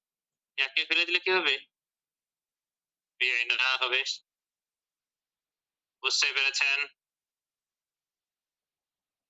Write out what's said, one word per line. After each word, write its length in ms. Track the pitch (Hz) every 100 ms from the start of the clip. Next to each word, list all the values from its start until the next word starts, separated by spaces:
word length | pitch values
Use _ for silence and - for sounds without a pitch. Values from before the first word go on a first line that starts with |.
| _ _ _ _ _ -
ইয়াকে 240 | 135 -
ফেলে 200 | 156 165
দিলে 160 | 170 175
কি 100 | 185
হবে? 240 | 185 156 131 - _ _ _ _ _ _ _ _ _ _ _ _ _ _ -
বিনা 500 | 127 123 123 117 127 131
হবে। 240 | 127 127 135 - _ _ _ _ _ _ _ _ _ _ _ _ _ _ _ _ _ _
বুঝতে 260 | 135 - 143
পেরেছেন? 460 | 135 135 - 143 139 143 _ _ _ _ _ _ _ _ _ _ _ _ _ _ _ _ _ _ _ _ _ _ _ _